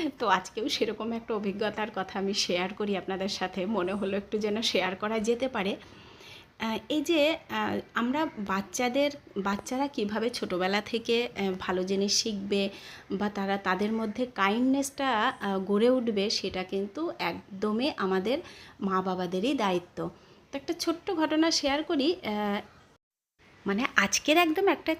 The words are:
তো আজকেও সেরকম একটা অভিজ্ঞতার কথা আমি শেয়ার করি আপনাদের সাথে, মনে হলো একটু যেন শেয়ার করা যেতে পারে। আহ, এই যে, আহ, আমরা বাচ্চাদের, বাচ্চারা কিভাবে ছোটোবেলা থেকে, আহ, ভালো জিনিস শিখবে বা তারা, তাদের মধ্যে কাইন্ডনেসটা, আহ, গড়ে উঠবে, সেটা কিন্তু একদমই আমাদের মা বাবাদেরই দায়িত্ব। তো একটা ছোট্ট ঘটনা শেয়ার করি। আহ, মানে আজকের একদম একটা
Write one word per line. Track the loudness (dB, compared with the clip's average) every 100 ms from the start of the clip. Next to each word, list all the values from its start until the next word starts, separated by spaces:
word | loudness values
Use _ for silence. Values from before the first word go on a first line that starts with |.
| -4 0
তো | 2
আজকেও | 2 0 -6 -4
সেরকম | 0 -2 -2 -4
একটা | -6 -4
অভিজ্ঞতার | -2 -2 -2 -2 -2 -4
কথা | -4 -4 -2
আমি | 0
শেয়ার | 0 0 0 0
করি | -2 -2 -2
আপনাদের | -2 -2 -2
সাথে, | -2 -4 -2 0
মনে | 0 0
হলো | 0 0 -2
একটু | -2 -2
যেন | 0 0
শেয়ার | 2 2 0 -2
করা | -2 0
যেতে | 0 0 0
পারে। | -2 -2 -4 -10 -20 -20 -20 -20 -20 -18 -6
আহ, | -4 -4 -2
এই | -2
যে, | 2 4 4 2 -4
আহ, | -2 0 -2 -4
আমরা | -2 0 0 -2 -4
বাচ্চাদের, | -2 -2 -2 -2 0 2 2 0 -10 -4
বাচ্চারা | -2 -2 -4 -2 -2
কিভাবে | -2 -2 0 -2
ছোটোবেলা | -2 -4 0 2 0
থেকে, | -2 -4 0 0 0 -2
আহ, | -2 -2
ভালো | -2 0
জিনিস | 0 0 2 0
শিখবে | 0 -4 0 0 0 -4 -16 -16 -6
বা | -2 -2
তারা, | -2 -2 0
তাদের | 0 0 0
মধ্যে | 0 -2 -4 -4
কাইন্ডনেসটা, | 0 2 4 4 2 0 -2 0 2 0 0
আহ, | -2 -2
গড়ে | 2 4 4
উঠবে, | 4 2 0 0
সেটা | 0 -2 -4
কিন্তু | -4 -4 -4 -4 -4 -2
একদমই | -4 -4 -10 -4 -2 2 0 0
আমাদের | 0 2 0 -2 -4 -16 -18 -4
মা | 0 0
বাবাদেরই | 0 -2 -2 0 0
দায়িত্ব। | 2 2 0 -2 -8 -8 -8 -20 -20 -12
তো | -10
একটা | -6
ছোট্ট | -4 -2 -2 -2
ঘটনা | 0 2 4 4
শেয়ার | 2 0 0
করি। | 0 2 2 0
আহ, | -2 -2 0 -2 -6 -20 -20 _ _ _ _ _ -20 -8 -2
মানে | 0 2 4
আজকের | 4 2 6 6
একদম | 6 6 4
একটা | 4 0